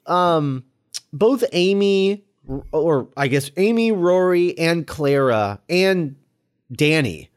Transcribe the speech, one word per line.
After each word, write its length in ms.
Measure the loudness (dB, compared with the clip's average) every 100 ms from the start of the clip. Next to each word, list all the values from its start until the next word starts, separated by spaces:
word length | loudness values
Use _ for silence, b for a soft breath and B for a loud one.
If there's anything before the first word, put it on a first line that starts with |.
| -4
um, 540 | 0 2 2 0 -4 -10 _ _ -18 -16
both 300 | 0 0 2 0
Amy, 720 | 0 0 2 2 2 0 -2 -8 _ -12 -12 -6
or 380 | -2 0 0 -2 -4
I 100 | -2
guess 240 | -2 -2 -2
Amy, 340 | 0 2 0
Rory, 680 | 2 2 2 2 2 0 0
and 300 | -2 -2 -4
Clara, 760 | -4 0 2 2 0 -2 -6 -4
and 460 | 0 2 0 -2 -8 _ _ _ _ _
Danny 580 | -2 0 2 0 -6 -14